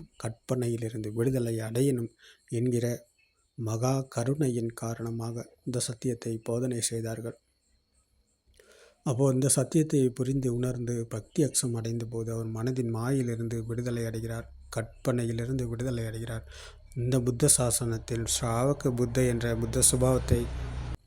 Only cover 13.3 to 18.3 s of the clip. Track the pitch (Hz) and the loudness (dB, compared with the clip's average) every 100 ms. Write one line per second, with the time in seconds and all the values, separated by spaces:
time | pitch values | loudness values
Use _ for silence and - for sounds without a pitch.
13.3 | 113 117 117 113 117 123 117 113 110 113 | -2 -2 -4 -4 -4 -2 -2 -2 -4 -6
14.3 | 113 - - - 117 110 - - 123 117 | -8 -10 -18 -8 -6 -6 -4 0 0 0
15.3 | 117 120 131 123 117 131 117 113 113 117 | -2 -2 -2 -2 -2 -2 -2 -4 -6 -6
16.3 | 113 - - - - - - 123 131 120 | -8 -10 -16 -18 -20 -10 -4 2 2 2
17.3 | 120 143 - 123 - 117 113 - 117 113 | 4 4 6 4 2 0 -2 -2 -2 0